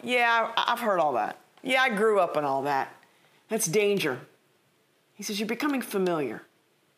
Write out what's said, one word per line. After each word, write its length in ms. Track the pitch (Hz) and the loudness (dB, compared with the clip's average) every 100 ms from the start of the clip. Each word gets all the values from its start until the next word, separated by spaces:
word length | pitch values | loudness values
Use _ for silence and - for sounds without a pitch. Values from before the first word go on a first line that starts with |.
'Yeah, 500 | 233 247 233 233 220 - | -2 0 2 2 0 -2
I, 160 | - | 0
I've 80 | 233 | 0
heard 200 | 233 185 | 0 2
all 140 | 151 | 2
that. 220 | 123 101 - _ _ | 0 -2 -6 _ _
Yeah, 180 | - 262 | -2 2
I 60 | 262 | 2
grew 320 | 196 220 202 | 2 2 4
up 160 | 175 151 | 2 0
in 80 | |
all 180 | 147 135 | 0 0
that,' 320 | 143 135 - - _ _ _ _ - | 0 -2 -4 -10 _ _ _ _ -6
that's 180 | 220 170 | -4 0
danger." 540 | 180 202 202 156 127 - _ _ _ _ _ _ _ _ | 2 2 2 -2 -4 -10 _ _ _ _ _ _ _ _
He 100 | - | -14
says, 160 | 202 202 | -8 -6
"You're 80 | 220 | -4
becoming 340 | 240 294 269 | -2 -2 -2
familiar. 600 | 220 202 185 165 131 104 - _ _ _ _ | -2 0 0 0 -2 -6 -14 _ _ _ _